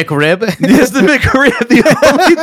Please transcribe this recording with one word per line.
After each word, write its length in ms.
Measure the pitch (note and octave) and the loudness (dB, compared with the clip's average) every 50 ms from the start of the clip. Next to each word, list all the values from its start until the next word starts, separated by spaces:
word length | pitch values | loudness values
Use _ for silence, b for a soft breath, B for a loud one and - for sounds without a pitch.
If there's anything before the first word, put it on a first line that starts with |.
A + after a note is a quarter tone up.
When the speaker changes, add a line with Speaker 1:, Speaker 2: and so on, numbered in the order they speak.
Speaker 1:
McRib? 400 | D#3+ - D#3 C#3+ D3 D#3 F3+ F#3 | -2 -4 -2 -2 0 0 -2 -2
<laughs> 260 | A3+ G#3+ E3 - - F3 | -4 -6 -6 -2 0 2
Speaker 2:
Is 220 | C4 C#4+ B3+ B3+ | 2 2 2 0
the 100 | F#3+ C4+ | 0 0
McRib 560 | G#3 - - B3 - - - C4 C#4+ B3+ - - A#3+ - | 0 0 0 0 0 0 0 0 0 0 0 -2 -2 0
the 420 | - A#3+ G#3 D#4 C4 - - D#4 | 0 2 2 2 0 2 2 0
only 240 | C#4+ D4 F#4 F4+ E4+ D#4 | 2 2 2 0 0 0